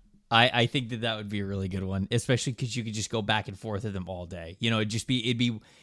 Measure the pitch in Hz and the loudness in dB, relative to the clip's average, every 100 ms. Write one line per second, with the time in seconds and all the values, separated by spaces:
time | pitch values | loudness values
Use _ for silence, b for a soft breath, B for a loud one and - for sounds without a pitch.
0 | _ _ - 117 123 120 120 143 113 120 | _ _ 4 6 6 6 2 2 -2 -4
1 | 117 107 104 101 98 98 95 95 95 95 | -4 -4 -4 -4 -2 -2 -2 -2 -2 -2
2 | 98 120 - 123 - 120 120 120 113 110 | 0 0 2 2 0 -4 -4 -4 -4 -4
3 | 101 113 101 107 98 95 113 101 107 95 | -2 -2 0 0 -2 -8 -6 -4 -2 -4
4 | 90 90 87 90 82 92 117 113 107 107 | -4 -8 -8 -10 -10 -4 0 2 0 -2
5 | - 127 117 120 120 110 b b | 0 0 0 0 0 -2 b b